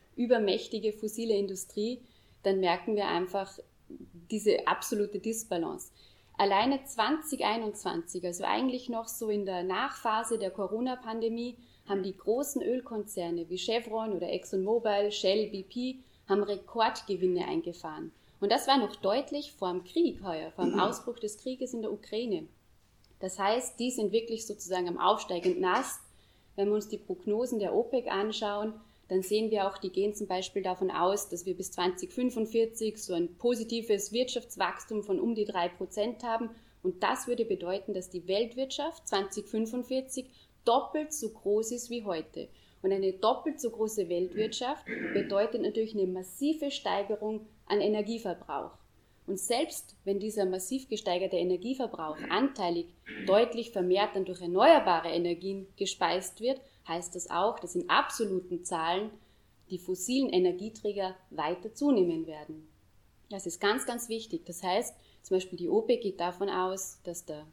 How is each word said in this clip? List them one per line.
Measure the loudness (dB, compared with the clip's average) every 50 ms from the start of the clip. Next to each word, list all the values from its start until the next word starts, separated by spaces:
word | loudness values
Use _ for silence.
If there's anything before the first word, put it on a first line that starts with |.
| _ _ _
übermächtige | -4 4 4 4 4 6 2 2 0 -2 -4 -6 -2 -2 -2 -2
fossile | -2 -6 -6 -4 -4 0 2 2
Industrie, | 2 2 0 -4 -8 -10 -10 -4 -2 -2 -2 -2 -6 -10 -20 _ _ _ _ -20 _ _
dann | 2 2 4
merken | 4 4 2 2 2 0 0
wir | 2 2
einfach | 2 0 0 -2 0 -2 -2 -4 -4 -10 -18 -20 _ _ _ _ _ -16 -16 -16 -18 -18 -20 -10 -4 -4
diese | 2 4 4 4 4 4
absolute | 2 0 0 0 -2 0 0 0 -2 -2 -6
Disbalance. | -4 -4 -4 -4 -4 -4 -2 -2 -2 -2 -4 -8 -10 -14 _ _ -20 -20 -20 -20 _ _ 0
Alleine | 2 4 6 6 6 4 4 2 0 -2
zwanzig | -8 -2 0 2 2 2 0 -2 -4 -4 0 0
einundzwanzig, | 0 0 0 -2 -4 -6 -4 -4 -4 -4 -4 -6 -6 -8 -6 -4
also | -4 -4 -2 -2
eigentlich | 0 2 2 2 2 0 -2 -4 -4
noch | -4 -4 -4
so | -6 -8 -6 -2 0
in | 0 0 0
der | 0 -2 -2 0
Nachphase | 0 0 0 0 -2 -4 -2 0 0 2 2 0 0 -2 -2
der | -2 -2
Corona-Pandemie, | -2 -2 -4 -2 -2 -2 -2 -2 -4 -4 -6 -8 -4 -2 -2 -2 0 -2 -4 -6 -6 -10 -18 -20 -20 _ _ -2
haben | -2 -2 0
die | -2 -6
großen | -6 0 0 2 2 2 0 -2 -2 0
Ölkonzerne | 2 0 0 -2 -4 -6 -6 -6 -6 -4 -4 -4 -2 -2 -4 -4 -4
wie | -6 -4
Chevron | -2 0 0 0 0 -2 -4 -4 -2 -2 -2
oder | -2 -2 -2
ExxonMobil, | -2 -4 -4 -2 -2 0 2 4 2 2 4 2 2 4 2 2 0
Shell, | 2 2 4 4 4 2 0
B | -2 -8 -8
P, | -6 -6 -4 -4 -4 -4 -6 -14 -20 -20 _ _ 2
haben | 2 2 4
Rekordgewinne | 2 0 -4 -4 -8 2 2 2 2 2 -2 -4 -4 -2 2 4 4 4 2 0
eingefahren. | 0 -2 -2 -2 -4 -8 -8 -10 -10 -10 -8 -10 -12 -12 _ _ -20 _ -2
Und | 2 4
das | 4 4 6
war | 6 6 6
noch | 6 2 -2
deutlich | -2 0 2 2 2 0 -2 -4 -6 -6 -8 -8
vor | -4 -4 -2 -2
dem | -2 -6
Krieg | -2 2 2 4 4 2 -2 -6
heuer, | -6 -4 -4 -6 -8
vor | -4 0 0
dem | 2 4 4
Ausbruch | 2 2 2 -2 -6 -8 -8 -6
des | -6 -8 -8 -6
Krieges | -6 -6 -4 -4 -4 -4 -4
in | -4 -4
der | -4 -4
Ukraine. | -6 -8 -6 -4 -4 -2 0 -2 -2 -2 -6 -16 _ _ _ _ _ _ _ _ _ _ _ -14 _
Das | -8 -8 -4 0
heißt, | 2 2 2 2 0 -4 -6 -2
die | -2 -2
sind | 0 0 0 2 2
wirklich | 2 0 0 -6 -6 -6
sozusagen | -8 -10 -10 -6 -2 -2 0 0 0
am | -2 2
aufsteigenden | 4 4 4 4 2 -4 -4 0 2 2 2 4 4
Ast. | 4 4 4 2 0 -6 -10 -12 -20 -20 -20 -20 _ _ _ _ _ _
Wenn | 0 2 4
wir | 4
uns | 2 0 -2
die | -8 -10
Prognosen | -6 -8 -8 -6 -2 0 0 0 2 0 0 0
der | 0 2 4
opec | 2 2 4 2 0 0 0
anschauen, | -2 0 0 0 -2 -2 -2 -2 -2 -2 -2 -4 -6 -8 -16 -20 _ _ _ _
dann | 0 0 2
sehen | 4 2 2 2 2
wir | 2 2 2
auch, | 0 -2 -4
die | -8 -4
gehen | 0 0 0 0 0
zum | -4 -4
Beispiel | -4 -2 -4 -4 -2 -4 -2 -2
davon | -2 -2 0 0 0
aus, | 2 4 4 4 4 2 -2 -4
dass | -8 -8 -4
wir | -6 -4
bis | -4 -6 -8 -4
zwanzig | 0 0 0 0 -2 -8 -8 -4
fünfundvierzig | 0 0 0 2 0 -2 2 4 2 2 2 0 -2 -4 -4 -4 -4 -6
so | -4 0
ein | 0 0 0 -2
positives | 0 2 2 2 2 0 -4 -4 -4 0 2 0 0 0 -2 0
Wirtschaftswachstum | 0 0 0 -2 -6 -6 -8 -4 -2 0 0 0 -4 -8 -6 -4 -4 -2
von | 0 0 0
um | 2 0 0
die | 0 -2
drei | -2 0 0 0 0
Prozent | -2 -6 -10 -6 -2 -2 -2 -2 -2 -6 -4
haben. | -2 -2 -2 -2 -4 -8 -12 -20 -20 _ _ _
Und | -4 -2 0 0
das | 0 0 0 0
würde | -2 0 0 0
bedeuten, | 0 0 -2 -2 -2 -4 -4 -2 -4 -6
dass | -6 -6 -8
die | -10 -10 -4 0
Weltwirtschaft | 0 2 2 0 -2 -4 -4 -4 -4 -6 -6 -6 -6 -8 -8 -2
zwanzig | -2 -2 -2 -2 -4 -8 -8
fünfundvierzig | -4 -2 -2 -2 0 -2 -6 -4 -2 -2 -2 -2 -4 -8 -10 -10 -10 -16 -20 -20 _ _ _ _
doppelt | 4 4 4 4 2 -4 -4 -4 -4 -6
so | -6 -6 -6
groß | -8 -6 -2 2 2 2 2 0 -4
ist | -8 -6 -6
wie | -8 -6 -4
heute. | -4 -4 -4 -6 -8 -10 -12 -12 -12 -14 -20 -20 -20 _ _ 0
Und | 2 2
eine | 4 2 0 0
doppelt | 4 4 4 4 4 0 -4 -4 -2 -4
so | -6
große | -2 -2 -2 -2 0 -2 -2 0
Weltwirtschaft | 0 0 0 -2 0 -2 -2 -2 -2 -4 -4 -4 -4 -6 -6 -8 -6 -6 -4 -2 0
bedeutet | 0 0 2 2 2 2 2 2 0 0
natürlich | 0 0 0 -2 -2 0
eine | 0 0
massive | 0 0 -4 -6 -10 -6 -2 0 0 2 2 -2 -4
Steigerung | -4 -4 -2 0 0 0 0 -2 -2 -2 -2 -4 -4 -4 -6 -12 -20 -20 _
an | 0 2 2
Energieverbrauch. | 4 4 2 2 0 -2 -4 -4 -4 -4 -6 -6 -6 -6 -6 -6 -6 -6 -12 -18 _ _ _ _ _ _ _ _ _
Und | -6 -6 -4
selbst | -2 0 0 0 0 -2 -4 -12 -12 -14 -20 -10 _
wenn | -2 -2 -2
dieser | -2 -2 0 0 0
massiv | 0 0 -2 -4 -4 -4 -4 -4 -4
gesteigerte | -6 -4 -2 0 0 0 0 0 0
Energieverbrauch | 2 2 2 2 0 0 -4 -2 -2 -4 -6 -4 -6 -6 -8 -6 -8 -4 -2
anteilig | 0 2 2 2 0 0 0 0 0 0 -2 -6 -10 _ _ -14 -10 -6 2
deutlich | 6 6 6 6 6 2 -6 -6 -4
vermehrt | -2 -2 4 4 6 4 4 2 0
dann | -2 -4
durch | -4 -6 -8
erneuerbare | -4 0 4 8 10 10 10 10 8 6 2 2 2 0
Energien | 0 2 2 2 0 -2 -4 -6 -6 -6 -8 -12 -6
gespeist | -4 -4 -4 -2 0 0 2 2 0 -2 -4 -10 -4
wird, | -2 -2 -2 -2 -4 -20 _ _ _
heißt | -6 -6 -4 -4 -6 -8
das | -8 -8 -2
auch, | 0 2 2 2 0 0
dass | -8 -4 -4
in | -4 0 4
absoluten | 4 4 4 2 0 -2 -2 0 0 -4 -4 -4 -6 -6 -4
Zahlen | -4 -2 -2 0 0 0 0 -2 -4 -8 -14 -20 _ _ _ _ _ _ _ _ -10
die | -10 -8
fossilen | -4 -4 -6 -4 -2 0 2 2 2 4
Energieträger | 4 6 4 4 2 0 -6 -8 -10 -4 -4 -4 -2 -2 -4 -4 -4 -8 -16 _
weiter | -8 -4 -2 -2 -2 -4 -6 -12 -6
zunehmen | 0 4 4 6 6 6 4 4 -2 -4
werden. | -6 -8 -12 -12 -14 -14 -16 -16 -20 _ _ _ _ _ _ _ _ _ _ _ _
Das | -10 -8 -6
ist | -8 -6 0
ganz, | 2 2 2 2 0
ganz | -2 -4 -4 -4 -4
wichtig. | -6 -6 -6 -6 -8 -8 -8
Das | -8 -12 -6 0
heißt, | 2 2 2 2 -2 -8 -14 -20 -20 _ -20
zum | _ 0 0
Beispiel | 0 0 0 -8 -6
die | -2 2
opec | 4 2 4 4 2 2
geht | 2 -4 -2 0
davon | -2 -2 -2 -2 -4 -2
aus, | 0 0 0 0 0 -4 -6 -10 -10 -12 _
dass | -10 -10 -10 -10
der | -10 -12 -12 -12 -16